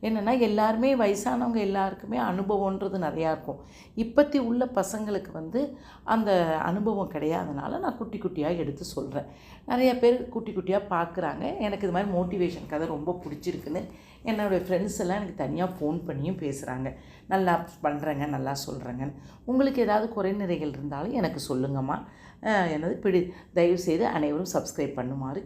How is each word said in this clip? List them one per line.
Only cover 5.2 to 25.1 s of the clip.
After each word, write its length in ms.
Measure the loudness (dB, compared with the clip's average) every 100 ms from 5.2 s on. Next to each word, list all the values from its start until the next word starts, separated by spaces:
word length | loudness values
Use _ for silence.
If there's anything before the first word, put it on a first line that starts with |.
| -4
வந்து 460 | -10 -4 -2 -2 -6 -18 -8
அந்த 540 | 0 2 6 4 4 2
அனுபவம் 540 | 2 0 2 0 -2
கிடையாதனால 680 | -2 0 0 -2 -4 -4 -4
நான் 180 | -4 -4
குட்டி 200 | -6 -4
குட்டியா 400 | -4 -2 0 0
எடுத்து 260 | -2 -6
சொல்றேன். 420 | -8 -8 -6 -6 -8 -14 -20 -14 -2
நிறைய 340 | 4 4 6
பேர் 300 | 6 4 0
குட்டி 220 | -6 -4
குட்டியா 300 | -4 0 0 2
பார்க்குறாங்க. 720 | -2 0 -2 -4 -2 -4 -2
எனக்கு 300 | -2 -2 0
இது 20 |
மாதிரி 200 | 0 0
மோட்டிவேஷன் 580 | 0 0 0 0 -2 -6
கதை 180 | -4 -2
ரொம்ப 340 | -4 -4 -4
பிடிச்சிருக்குன்னு 580 | -6 -8 -6 -6 -4 -6 -6 -14 -20 -10
என்னுடைய 420 | -4 0 2 2 2
ஃப்ரெண்ட்ஸ் 340 | 0 0 -2
எல்லாம் 160 | -2 -2
எனக்கு 200 | -4 -4
தனியா 300 | -2 0 -2
ஃபோன் 360 | 0 -2 -2 -4
பண்ணியும் 460 | -4 -4 -2 -4
பேசுறாங்க. 400 | -6 -6 -6 -6 -8 -16 -16 -2
"நல்லா 400 | 2 4 2 0 -2
பண்றேங்க, 440 | -2 0 -2 -2 -2
நல்லா 280 | -2 -2 -4 -6
சொல்றேங்கன்னு." 440 | -8 -8 -6 -6 -8 -16 -12
உங்களுக்கு 380 | 0 2 4 4
ஏதாவது 320 | 4 4 2
குறைநிறைகள் 560 | 0 0 0 0 0 -2
இருந்தாலும் 420 | -4 -6 -6 -4
எனக்கு 300 | 0 0 -2 -2
சொல்லுங்கம்மா. 540 | -2 0 0 -2 -4 -6 -18 -20 -6
அஹ், 300 | 0 2 2
எனது 280 | 0 -2 0
பிடி-, 260 | 2 2 2 -6 -2
தயவுசெய்து 540 | 4 6 4 2 2 2
அனைவரும் 460 | 2 0 0 0
சப்ஸ்கிரைப் 400 | -2 -2 -2 -2
பண்ணுமாறு 520 | -2 -4